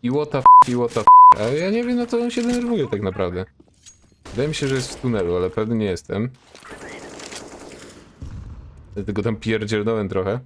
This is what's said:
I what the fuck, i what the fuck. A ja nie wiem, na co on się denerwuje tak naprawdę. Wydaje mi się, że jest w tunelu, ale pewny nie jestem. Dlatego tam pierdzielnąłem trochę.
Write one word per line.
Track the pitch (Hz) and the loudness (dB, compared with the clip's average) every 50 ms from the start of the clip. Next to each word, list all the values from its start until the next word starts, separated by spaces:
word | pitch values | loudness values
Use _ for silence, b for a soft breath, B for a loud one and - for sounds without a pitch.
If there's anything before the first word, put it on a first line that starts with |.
| - | -4
I | 120 | -2
what | 123 147 151 147 | -2 -2 -2 -2
the | - 139 | -4 2
fuck, | 127 - 988 988 - - | 6 8 8 8 8 6
i | 123 | 4
what | 123 120 117 - | -2 -2 0 -2
the | - | 2
fuck. | - 988 988 988 988 988 988 104 | 6 8 10 10 10 10 8 6
A | 107 | 4
ja | 117 135 151 175 190 | 0 0 0 0 0
nie | 208 233 240 | -2 -2 -2
wiem, | 240 247 240 | -2 -2 -2
na | 240 | -2
co | 233 - 233 | -2 -2 -2
on | 240 240 | -2 -2
się | 233 254 | -2 -2
denerwuje | 233 240 247 240 240 240 240 208 135 - | -2 -2 -2 -2 -2 -2 0 -2 -2 -2
tak | - 101 | -2 -4
naprawdę. | 107 95 92 104 95 87 87 90 92 - _ _ - _ _ _ _ - - _ - - - _ _ | -4 -4 -4 -2 -4 -4 -4 -6 -8 -10 _ _ -20 _ _ _ _ -20 -20 _ -20 -20 -20 _ _
Wydaje | - - - 135 151 | -10 -6 -4 -4 -4
mi | 156 | -2
się, | - 147 139 | -4 -2 -2
że | 135 | -2
jest | 131 127 131 - - | -2 -4 -6 -10 -6
w | |
tunelu, | - 127 117 104 92 85 87 | -4 -2 -2 0 0 0 0
ale | 90 90 92 | 0 -2 -2
pewny | - - 110 110 117 | -2 -4 -4 -2 -2
nie | 113 107 | -2 0
jestem. | 101 90 82 - - 98 98 110 127 - - _ - - - - - - - - - - - - - - - - - - - - - - - - - - - - - - - - - - - - - - - - - - - - - - - - - - | -2 -2 -4 -6 -8 -6 -4 -4 -6 -8 -14 _ -20 -20 -20 -20 -20 -18 -18 -16 -16 -16 -16 -18 -18 -18 -18 -18 -16 -16 -16 -16 -18 -20 -20 -20 -20 -20 -20 -20 -20 -20 -20 -20 -20 -20 -18 -16 -14 -14 -14 -16 -16 -18 -18 -18 -20 -20 -20 -20 -16 -12
Dlatego | 104 98 104 101 104 101 | -10 -8 -6 -4 -4 -2
tam | 117 110 | -2 -4
pierdzielnąłem | 104 - 110 110 107 107 104 110 107 104 110 113 110 104 95 | -4 -4 -2 -2 -2 -2 -2 -2 -2 0 -2 -2 -2 -2 -2
trochę. | 98 98 92 95 104 127 131 | -2 -2 -2 -2 -4 -4 -6